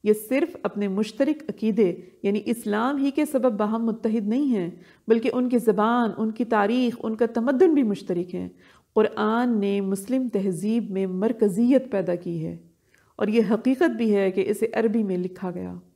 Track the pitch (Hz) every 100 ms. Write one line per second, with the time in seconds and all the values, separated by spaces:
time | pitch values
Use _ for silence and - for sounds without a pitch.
0 | 208 208 - 262 330 - 196 208 202 190
1 | 214 - 277 302 - - 220 208 190 175
2 | - _ 196 208 202 233 214 208 240 285
3 | 277 269 302 269 247 208 208 226 226 226
4 | 226 226 202 247 294 220 170 - - _
5 | - 226 240 247 254 247 226 202 220 240
6 | 233 - 220 214 233 214 202 247 247 233
7 | 226 220 233 233 240 262 370 294 226 190
8 | - 175 180 180 180 - - - _ -
9 | 220 - 214 226 247 220 196 202 196 196
10 | 196 262 254 208 196 165 208 233 202 190
11 | 190 185 220 247 208 185 240 262 254 196
12 | 175 175 175 170 165 170 - _ _ _
13 | _ - 208 226 202 233 254 262 330 226
14 | 226 202 190 190 190 214 220 - 226 226
15 | 202 180 180 185 185 175 180 180 -